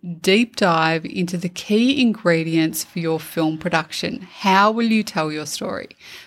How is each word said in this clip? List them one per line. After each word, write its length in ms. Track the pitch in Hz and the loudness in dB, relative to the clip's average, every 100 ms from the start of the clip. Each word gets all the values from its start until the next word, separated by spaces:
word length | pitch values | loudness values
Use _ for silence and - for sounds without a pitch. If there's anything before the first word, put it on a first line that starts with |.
| 175 170 | -12 -4
deep 340 | - 196 240 - | 2 2 2 0
dive 500 | 196 165 160 160 156 | 2 2 2 0 -4
into 320 | - 175 180 | -4 -4 -4
the 120 | 175 | -6
key 500 | 175 - 208 240 277 | -8 0 2 2 4
ingredients 840 | 247 208 175 165 160 165 160 156 | 2 2 2 2 2 2 2 -2
for 160 | - - | -8 -6
your 200 | 165 160 | -2 -2
film 380 | 156 - 160 160 | -4 -2 -2 -2
production. 640 | 180 165 156 - 165 - | -2 -2 -2 -6 -6 -8
How 480 | 185 - 202 190 208 | -12 -4 2 4 4
will 220 | 220 233 | 4 2
you 120 | 220 | 2
tell 280 | 214 180 156 | 0 -2 -4
your 160 | 151 151 | -4 -8
story? 420 | - - - - - - - | -8 -8 -8 -10 -18 -20 -20